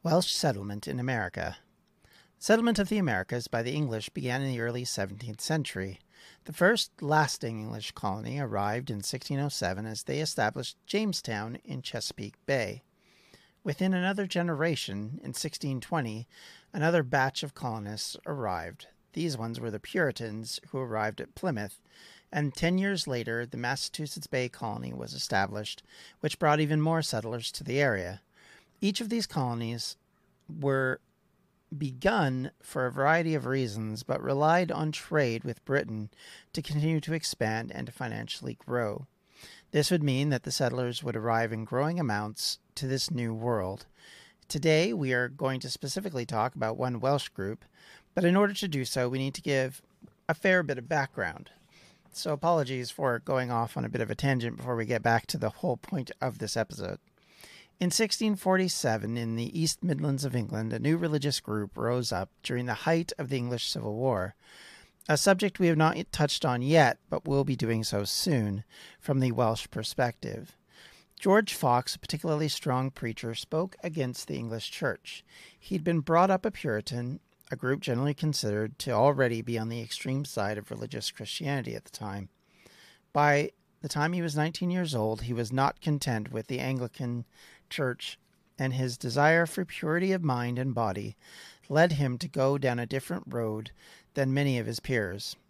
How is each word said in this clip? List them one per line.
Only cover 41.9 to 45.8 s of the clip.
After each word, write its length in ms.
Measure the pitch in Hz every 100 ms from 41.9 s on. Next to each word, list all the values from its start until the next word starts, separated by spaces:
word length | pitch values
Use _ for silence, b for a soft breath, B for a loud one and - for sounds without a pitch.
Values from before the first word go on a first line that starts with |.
| 175
amounts 640 | 139 104 107 110 - - _ -
to 100 | 135
this 240 | 131 -
new 240 | 135 117
world. 520 | 110 120 113 92 104 - B B B B B _
Today, 460 | 156 160 156 185
we 200 | 220 135
are 160 | 123 123
going 300 | 135 135 131
to 80 | 127
specifically 580 | -